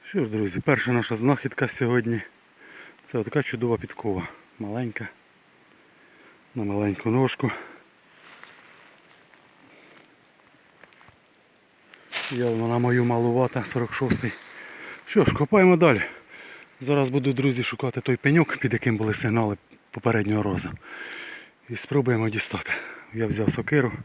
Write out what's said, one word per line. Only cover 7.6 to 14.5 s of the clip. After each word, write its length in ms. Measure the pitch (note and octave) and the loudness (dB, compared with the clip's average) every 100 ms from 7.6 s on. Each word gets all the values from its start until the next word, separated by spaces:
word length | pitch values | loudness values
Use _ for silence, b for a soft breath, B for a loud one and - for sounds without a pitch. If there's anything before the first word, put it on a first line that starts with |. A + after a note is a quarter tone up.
| B B _ _ _ - - - - - - - - - _ - _ - _ _ - - - - - _ _ _ _ _ _ _ - _ - _ _ _ _ _ _ _ _ - - - - | B B _ _ _ -20 -20 -20 -20 -20 -20 -20 -20 -20 _ -20 _ -20 _ _ -20 -20 -20 -20 -20 _ _ _ _ _ _ _ -20 _ -20 _ _ _ _ _ _ _ _ -20 -8 -6 -4
Я, 200 | B2 A#2+ | 0 0
вона 280 | A2+ A#2 A#2+ | 2 2 2
мою 260 | B2 B2 | 4 4
малувата, 600 | A#2+ A#2 A#2+ A#2+ B2+ B2+ | 4 2 2 2 2 0
сорок 300 | G#2 B2+ A#2+ | -2 -2 -4
шостий. 380 | - C3 G2+ A#2+ - B | -2 0 0 -2 -8 B